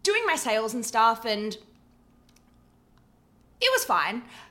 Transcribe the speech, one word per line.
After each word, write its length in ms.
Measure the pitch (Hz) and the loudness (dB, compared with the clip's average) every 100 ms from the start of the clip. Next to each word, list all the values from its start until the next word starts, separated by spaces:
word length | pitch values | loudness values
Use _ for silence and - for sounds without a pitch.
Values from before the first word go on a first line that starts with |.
doing 200 | 370 427 440 | 0 2 0
my 100 | 320 | 0
sales 380 | 247 220 220 | 0 -2 -2
and 100 | 240 | -4
stuff, 400 | 226 226 226 226 | -2 4 4 4
and 320 | 240 208 214 - - - _ _ _ _ _ _ _ _ _ _ _ _ _ _ _ _ _ - | -2 -4 -4 -8 -16 -20 _ _ _ _ _ _ _ _ _ _ _ _ _ _ _ _ _ -2
it 100 | 494 | 0
was 120 | 262 | 2
fine. 380 | - 180 147 226 240 - - | 2 0 0 -4 -10 -18 -20